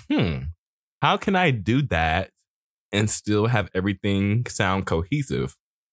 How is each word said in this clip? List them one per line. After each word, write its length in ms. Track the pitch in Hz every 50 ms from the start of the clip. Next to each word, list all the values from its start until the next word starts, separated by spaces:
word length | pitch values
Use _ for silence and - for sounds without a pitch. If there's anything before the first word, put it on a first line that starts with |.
| - -
"Hmm, 340 | 285 294 120 90 76 65 65 76 - - _ _ _ _ _ _ _ _
how 160 | - 151 185 202
can 180 | - - 196
I 160 | 185 180 170
do 300 | 135 110 90 104 113 139 151
that 480 | - - 82 80 80 80 90 95 - _ _ _ _ _ _ _ _ _ _ _ _ -
and 160 | 101 110 107
still 380 | - - - 104 104 104 107 117
have 220 | 120 107 101 90 -
everything 720 | 95 92 101 101 95 - 104 98 98 98 101 104 117 123 -
sound 380 | - - 107 95 95 98 92
cohesive?" 720 | - 95 82 85 - 139 151 139 - 69 64 60 - - - _ _ _ _ _ _